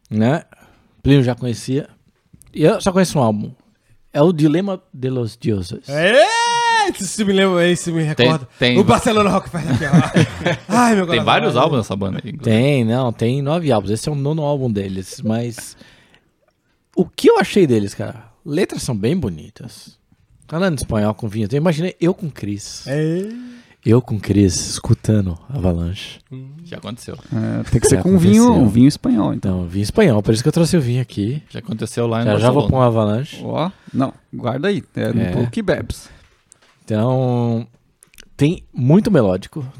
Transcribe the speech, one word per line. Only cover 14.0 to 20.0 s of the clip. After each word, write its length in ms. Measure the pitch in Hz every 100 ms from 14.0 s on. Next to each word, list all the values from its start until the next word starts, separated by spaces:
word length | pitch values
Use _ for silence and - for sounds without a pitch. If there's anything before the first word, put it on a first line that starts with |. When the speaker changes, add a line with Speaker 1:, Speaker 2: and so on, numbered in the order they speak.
| -
Speaker 1:
é 40 |
o 20 |
nono 280 | 147 139 160
álbum 280 | 147 147 127
deles, 500 | 101 98 95 92 -
mas 540 | 110 110 120 113 - - - _ _ _ _ _ _ _ _ _ _
o 120 | - 185
que 240 | - -
eu 80 | 466
achei 280 | 196 208 165
deles, 280 | 113 101
cara? 300 | - 107 110 - _
Letras 380 | - 147 - 311
são 140 | - 113
bem 200 | 107 185
bonitas. 800 | 120 80 69 - - - - _